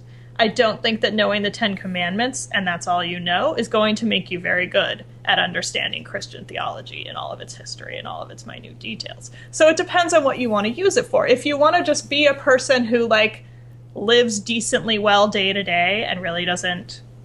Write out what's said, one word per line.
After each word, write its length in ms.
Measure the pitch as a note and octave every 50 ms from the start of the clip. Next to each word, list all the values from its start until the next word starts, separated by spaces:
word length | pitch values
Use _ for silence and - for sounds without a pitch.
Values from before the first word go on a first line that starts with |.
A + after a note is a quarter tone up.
| - - - - - - - -
I 100 | A#3 A3
don't 340 | - - B3 A3 G3+ - -
think 180 | A#3 A3+ A3
that 140 | A#3 A3 G#3
knowing 260 | G#3+ G#3 G3+ G3+ G#3
the 80 | G3+ G3+
Ten 260 | G3 - A#3 G#3+ G3
Commandments, 720 | F#3+ - F#3 F#3 F3+ F3 F3 F#3 G#3 A#3 B3+ C4 - - -
and 160 | - G#3 G3 F3+
that's 200 | F3 E3 - F#3+
all 160 | F3 F3 F3
you 160 | E3+ F3 F3+
know, 360 | F3 F3 F3 F#3 A3+ D4 D#4+
is 120 | - A#3 -
going 280 | - G#3+ G#3+ G#3+ G#3+
to 100 | G#3+ A#3
make 240 | A3 G3+ F#3+ F#3 -
you 100 | F3+ F3
very 280 | F3+ F3+ F3+ F3+ F3+ F3
good 360 | - G3+ F3 - - - - - - - -
at 140 | - G3 F3+
understanding 640 | F3+ F3+ E3+ F3 F3+ - - - - - - - -
Christian 420 | - - G2+ - - - - -
theology 640 | - F2+ F2 - A2+ G2 - - - - D2+ D2 D2
and 100 | D2 D#2
all 140 | C#2+ C#2
of 100 | F#2 -
its 140 | - - -
history 420 | - - - - - - - - -
and 100 | - -
all 140 | E2+ E2
of 80 | - -
its 160 | - - -
minute 320 | - - - - - - -
details. 540 | - A2 A2+ - - - - - - - - - - -
So 180 | - - D#4+ D#4
it 100 | D#4+ D#4+
depends 360 | F4+ F4 - F4+ F4 E4+ F4
on 100 | D#4+ C#4+
what 140 | C4+ - -
you 140 | B3+ A#3+
want 160 | G#3+ G3+ G3+ G#3+
to 40 |
use 240 | A#3+ D#4+ F#4 G4 D#4+
it 120 | B3 - -
for. 180 | - G3 G3+
If 200 | - A#3+ C4 - D4
you 100 | D4 C#4
want 180 | C#4+ D#4 D#4+
to 80 | F4+ D4
just 240 | D4+ D4 - - -
be 200 | C#4+ C#4+ D4 C#4+
a 80 | C#4
person 500 | C#4 - C#4+ B3+ B3+ B3+ - C#4 B3+ A#3+
who, 220 | A3 A#3+ A#3+ A#3 A3+
like, 380 | A3 G#3+ G#3+ G#3+ - - - - - - - - - - - - -
lives 440 | - G3+ G#3 A#3 A#3+ B3 A#3 A3 G#3
decently 600 | G3 - A#3 A#3 G#3+ - - - D#3 G#3+ A3+ G#3
well 280 | G3+ G#3 G3+ G#3 G3+ G#3+
day 260 | G3+ G#3+ G3 F#3+ G3
to 100 | G3+ G3
day 420 | F#3 F3 F3 F3 F3+ G3 G#3+ A#3 -
and 140 | - F3+
really 240 | F3+ F3 E3 F3 F3
doesn't 560 | F3 F3+ F3+ - F3+ F3 F3+ - - - - - - - - -